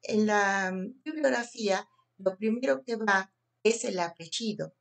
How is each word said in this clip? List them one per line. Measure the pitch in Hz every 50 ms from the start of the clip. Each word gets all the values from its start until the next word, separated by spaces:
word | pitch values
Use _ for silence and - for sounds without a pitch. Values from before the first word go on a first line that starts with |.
| -
en | - 226 214 214 214
la | 208 208 202 196 196 196 190 185 185 190 185 214 262 - _
bibliografía, | 302 311 311 294 269 254 240 240 233 - 240 220 202 190 190 208 _ _ _ _ _ _ _
lo | 190 190 185 -
primero | 208 220 220 240 262 269 269 262 -
que | - 233 220
va | 220 214 196 190 190 _ _ _ _ _ _ _ _
es | 214 226 226 -
el | 240 196 180
apellido | 175 170 170 _ 165 165 - - 233 220 208 208 185 160 _ _